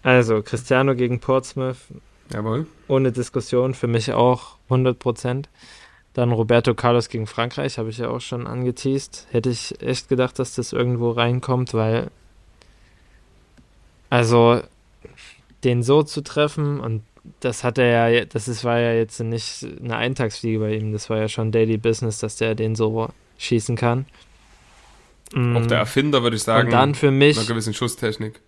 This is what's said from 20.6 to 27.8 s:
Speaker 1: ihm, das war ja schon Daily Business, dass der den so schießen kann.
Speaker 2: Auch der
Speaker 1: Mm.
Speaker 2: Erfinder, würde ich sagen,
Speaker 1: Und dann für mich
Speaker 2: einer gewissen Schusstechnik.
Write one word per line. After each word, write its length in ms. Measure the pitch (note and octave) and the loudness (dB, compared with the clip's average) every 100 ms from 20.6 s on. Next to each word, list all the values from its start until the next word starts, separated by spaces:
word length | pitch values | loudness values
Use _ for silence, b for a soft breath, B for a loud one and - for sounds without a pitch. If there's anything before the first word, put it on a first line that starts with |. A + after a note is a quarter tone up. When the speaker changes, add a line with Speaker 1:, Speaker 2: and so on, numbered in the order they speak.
| G#2+ | -2
Speaker 1:
ihm, 180 | G#2+ G#2+ | -2 -4
das 180 | G#2+ - | -6 -4
war 80 | A2 | -2
ja 120 | A2 | -2
schon 220 | - A2 | -2 0
Daily 260 | A2+ A2+ A2 | 2 2 2
Business, 400 | A#2 A2 A#2 G#2+ | 0 0 -4 -4
dass 180 | A2 - | -8 -4
der 200 | A2+ A2 | -2 -2
den 200 | A2 A2 | -2 0
so 340 | A2 A2+ A2+ - _ _ | 0 0 -4 -8 _ _
schießen 380 | - A#2+ G#2+ A#2 | 0 0 0 0
kann. 280 | A#2+ B2 C3+ b b b b b b b b b b _ - | 0 0 -4 b b b b b b b b b b _ -10
Speaker 2:
Auch 320 | C3 A#2+ A#2+ A#2 | -2 0 0 2
der 120 | F2+ | 0
Speaker 1:
Mm. 40 | |
Speaker 2:
Erfinder, 420 | G#2+ C3+ D3 C#3 | 2 0 2 2
würde 120 | A#2+ A2 | 2 -2
ich 80 | |
sagen, 240 | - A2+ A#2+ | 2 2 4
Speaker 1:
Und 60 | |
dann 200 | A#2+ C3+ C#3+ | 4 4 4
für 160 | C#3+ | 2
mich 260 | C3+ C#3+ C#3 | 6 6 6
Speaker 2:
einer 100 | A2 | 0
gewissen 260 | A2+ A2 | -2 -4
Schusstechnik. 680 | G#2+ | -4